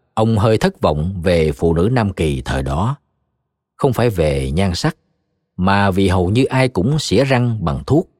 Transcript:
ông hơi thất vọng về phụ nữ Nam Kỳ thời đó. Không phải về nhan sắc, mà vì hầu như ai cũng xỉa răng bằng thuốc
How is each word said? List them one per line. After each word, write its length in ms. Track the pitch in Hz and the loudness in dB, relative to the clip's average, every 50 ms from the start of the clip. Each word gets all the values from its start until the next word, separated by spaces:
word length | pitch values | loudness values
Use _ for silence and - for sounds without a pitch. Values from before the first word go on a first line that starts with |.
| _ _ _ | _ _ _
ông 240 | - 110 113 113 | -2 0 2 2
hơi 200 | 104 107 110 110 | 2 2 2 2
thất 240 | 104 - 196 - - | 2 0 -2 -2 0
vọng 400 | 107 85 76 76 78 92 101 90 80 | 0 0 0 0 -2 -4 -4 -2 0
về 280 | 95 87 82 78 78 | 0 2 2 2 0
phụ 220 | 73 - 85 82 80 | 0 0 0 0 2
nữ 160 | 82 90 117 | 2 0 0
Nam 220 | 131 123 107 98 90 | 0 0 0 -2 -2
Kỳ 280 | - 85 78 71 65 | -2 -2 -2 -2 -4
thời 220 | 65 - 67 67 67 | -4 -4 -4 -4 -4
đó. 320 | 65 69 80 101 123 143 - _ _ _ _ _ _ _ _ _ _ _ _ _ _ _ | -4 -2 -2 -2 -4 -4 -6 _ _ _ _ _ _ _ _ _ _ _ _ _ _ _
Không 180 | - - 139 113 | -2 -2 -2 0
phải 160 | - 120 120 | 0 0 0
về 420 | 101 85 78 76 69 69 67 65 | 0 0 0 0 0 -2 -2 -2
nhan 240 | 71 87 98 92 85 | -2 0 0 -2 -2
sắc, 220 | - - 156 - - _ _ _ _ _ _ _ _ _ _ _ | -2 -2 -4 -4 -6 _ _ _ _ _ _ _ _ _ _ _
mà 340 | - 90 95 98 101 101 98 | -2 0 0 2 2 2 0
vì 160 | 90 98 98 | 2 2 2
hầu 220 | 95 95 92 87 90 | 2 2 0 0 0
như 160 | 107 127 131 | 2 0 0
ai 240 | - - 131 131 127 | 0 0 0 0 0
cũng 300 | - 92 90 131 151 151 | 0 -2 0 0 -2 -2
xỉa 240 | - - 92 110 139 | -2 0 2 2 2
răng 420 | 135 135 120 120 120 113 107 82 | 2 2 0 0 0 -2 -2 -4
bằng 180 | 78 69 65 - | -4 -4 -4 -2
thuốc 220 | - 131 170 - - _ | 0 0 0 0 -2 _